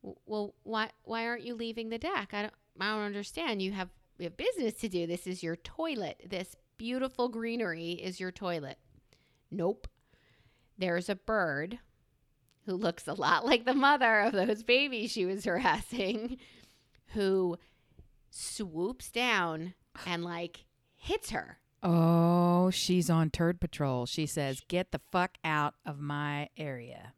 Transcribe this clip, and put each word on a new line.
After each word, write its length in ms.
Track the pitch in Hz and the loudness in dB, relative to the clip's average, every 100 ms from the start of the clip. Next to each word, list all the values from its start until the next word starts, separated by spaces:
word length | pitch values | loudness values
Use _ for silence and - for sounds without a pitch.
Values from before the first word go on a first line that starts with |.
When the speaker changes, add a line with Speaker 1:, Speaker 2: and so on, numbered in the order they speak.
Speaker 1:
W-, 140 | - 185 - | -14 -16 -8
well, 280 | 214 208 - | -6 -6 -8
why, 280 | - 220 214 - | -6 -4 -4 -6
why 220 | - 226 233 | -8 -4 -2
aren't 180 | 240 | -4
you 100 | 233 | -6
leaving 360 | 233 233 226 226 | -8 -6 -6 -6
the 80 | 233 | -6
deck? 320 | 311 370 202 | -4 -4 -4
I 100 | 208 | -6
don't, 120 | 208 - _ - | -6 -8 _ -6
I 140 | 196 | -2
don't 100 | 214 | -2
understand. 580 | 208 202 202 - 330 214 | -2 -4 -8 -6 -4 -2
You 100 | 190 | -2
have, 160 | 196 180 - _ _ | -4 -6 -10 _ _
you 60 | |
have 120 | 170 175 | -10 -4
business 380 | 349 440 240 | -2 0 -2
to 140 | 220 226 | -2 -4
do. 180 | 180 170 | -2 -2
This 200 | 175 - | -4 -4
is 160 | 180 | -6
your 140 | 165 170 | -6 -6
toilet. 680 | - - 320 269 185 - - | -8 -6 -4 -2 -6 -8 -10
This 280 | 190 185 - _ _ | -8 -8 -14 _ _
beautiful 520 | 226 254 262 262 247 | -4 -2 -2 0 -2
greenery 640 | 226 226 233 214 165 170 | -2 -4 -2 -2 -2 -4
is 280 | 175 185 185 | -6 -6 -6
your 120 | 185 | -8
toilet. 460 | 185 190 170 139 - _ - _ _ _ _ _ | -6 -4 -4 -4 -12 _ -20 _ _ _ _ _
Nope. 380 | - 175 226 - _ _ _ _ _ _ _ _ - | -2 -2 -2 -8 _ _ _ _ _ _ _ _ -4
There's 300 | 185 170 180 | 0 0 0
a 60 | 196 | -4
bird 600 | - 220 175 139 165 240 _ _ _ _ _ _ _ _ - | 0 0 0 0 -4 -8 _ _ _ _ _ _ _ _ -4
who 80 | |
looks 320 | 185 196 170 - | 0 0 -2 -6
a 60 | |
lot 300 | 147 143 165 | 0 4 4
like 200 | - 240 | 6 2
the 100 | 233 | 4
mother 460 | 269 277 285 247 220 | 4 6 6 6 6
of 120 | 208 | 4
those 300 | 202 190 214 | 4 2 0
babies 480 | 226 247 285 247 214 | 4 4 4 0 -4
she 140 | - 185 | 0 0
was 180 | 196 | 0
<laughs> 0 | |
harassing, 920 | 196 175 175 151 - 240 190 214 233 254 - - - _ _ _ _ | 0 2 4 2 0 -4 -2 -2 -4 -10 -14 -20 -20 _ _ _ _
who 500 | 220 196 190 180 170 _ _ _ _ - _ _ | -2 2 4 2 -2 _ _ _ _ -20 _ _
swoops 800 | - - - 202 156 180 254 - | -12 -10 -8 -6 -2 -4 -4 -6
down 640 | 233 247 214 175 160 170 - _ - - | -2 2 2 2 -2 -6 -10 _ -14 -6
and, 180 | 170 | -4
like, 400 | 170 170 170 - - _ _ | -4 -6 -8 -10 -20 _ _
hits 360 | _ - 415 - | _ -4 -4 -2
her. 280 | 180 - - _ _ | -8 -8 -16 _ _
Speaker 2:
Oh, 880 | 185 170 165 170 170 175 175 175 185 | 2 6 6 6 6 6 6 6 4
she's 380 | 185 - 180 165 | 2 2 2 4
on 220 | 165 156 | 4 4
turd 280 | - 170 175 | 2 2 2
patrol. 440 | 180 - 143 127 | -2 -2 0 0
She 220 | 123 - 151 | -2 -2 -2
says, 340 | - 139 131 - | -2 -2 -4 -2
"Get 240 | 175 180 | -2 -2
the 80 | 170 _ | -6 _
fuck 280 | 185 180 - | 0 0 -2
out 320 | 165 151 147 - - | 0 2 2 -2 -10
of 120 | 143 | -8
my 520 | 147 147 147 143 147 - | -4 -2 -2 -2 -6 -8
area." 560 | 151 127 120 120 117 | -8 -8 -10 -16 -18